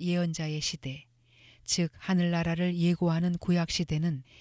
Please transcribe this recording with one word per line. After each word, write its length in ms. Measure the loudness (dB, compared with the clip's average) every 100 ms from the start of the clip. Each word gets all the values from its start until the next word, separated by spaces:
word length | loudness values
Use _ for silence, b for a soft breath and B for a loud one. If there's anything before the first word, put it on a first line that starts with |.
예언자의 580 | -2 0 0 -2 -4 -4
시대, 480 | -4 -6 -10 -12 -14 _ B B B B
즉 260 | -4 -2 -2 -4
하늘나라를 800 | 0 2 2 2 0 0 0 2
예고하는 640 | 2 4 2 2 0 -2
구약 340 | 2 2 2
시대는 520 | -2 -2 0 0 -2 -8 B